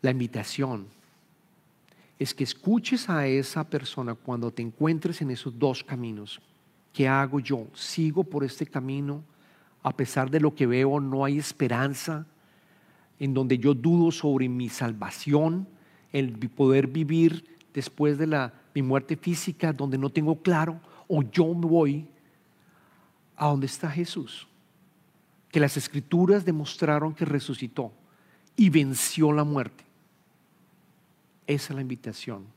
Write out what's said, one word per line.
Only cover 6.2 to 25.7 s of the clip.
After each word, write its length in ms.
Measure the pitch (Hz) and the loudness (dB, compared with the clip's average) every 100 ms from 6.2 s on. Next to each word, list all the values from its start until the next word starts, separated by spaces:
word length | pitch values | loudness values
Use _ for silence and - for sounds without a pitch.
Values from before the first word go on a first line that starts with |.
| 104 - _ _ _ _ _ | -12 -18 _ _ _ _ _
¿Qué 120 | - 135 | 0 2
hago 320 | 135 135 143 | 4 2 -2
yo? 280 | 123 135 110 | -2 -4 -6
¿Sigo 500 | - - - 160 151 | -14 -10 -2 0 0
por 200 | 180 147 | -2 -2
este 200 | 139 - | -4 -6
camino 580 | 151 139 131 139 143 143 156 _ _ _ _ _ 135 | -8 -6 -6 -6 -6 -8 -12 _ _ _ _ _ -8
a 100 | - | -4
pesar 360 | 127 - 131 | -4 -2 0
de 80 | 156 | 2
lo 120 | 151 | 2
que 140 | 151 127 | 2 2
veo, 320 | 123 135 147 | 4 2 2
no 260 | 135 135 | -2 0
hay 140 | 139 143 | 0 0
esperanza, 880 | 151 - 127 120 135 135 - 156 156 _ _ _ _ _ _ _ _ _ | -4 -4 -2 0 -2 -4 -8 -8 -10 _ _ _ _ _ _ _ _ _
en 120 | 139 | -2
donde 240 | 131 131 127 | 0 2 2
yo 160 | 131 | 4
dudo 380 | 135 139 175 170 | 4 4 6 4
sobre 380 | 160 151 135 127 | 2 0 0 0
mi 200 | 123 123 | -2 -6
salvación, 1000 | - 120 110 98 - - 147 160 175 190 - _ _ _ | -4 -6 -6 -10 -10 2 4 4 0 -6 -14 _ _ _
el 200 | 143 131 | -2 -2
vi-, 160 | 113 113 | -4 -8
poder 400 | - 135 135 135 | 2 4 6 4
vivir 680 | 147 151 160 165 165 - - _ | 0 0 4 4 4 -12 -20 _
después 460 | - 131 - 147 143 | -10 -10 0 0 2
de 80 | 156 | 0
la, 260 | 151 123 - _ | 0 -2 -8 _
mi 80 | 143 | -2
muerte 340 | 131 135 131 156 | 2 0 0 -4
física, 560 | - 170 - 151 165 | -2 -4 -4 -2 -2
donde 240 | 143 139 135 | -2 -2 -2
no 140 | 139 | -2
tengo 320 | 160 151 160 | 0 0 0
claro, 380 | - 165 160 165 - - - | 2 2 0 -4 -14 -20 -4
o 160 | 156 | -2
yo 320 | 127 175 160 | 0 2 2
me 120 | 175 170 | 2 2
voy 420 | 165 151 143 151 _ _ _ _ _ _ _ _ _ _ _ _ - | 4 4 0 -8 _ _ _ _ _ _ _ _ _ _ _ _ -2
a 100 | 151 | 0
donde 200 | 143 135 | 0 -2
está 220 | - 160 | -4 -6
Jesús, 600 | 151 165 - 131 - - _ _ _ _ _ _ _ _ _ _ | -4 -4 -6 -10 -14 -18 _ _ _ _ _ _ _ _ _ _
que 80 | 165 | 2
las 160 | 143 | 2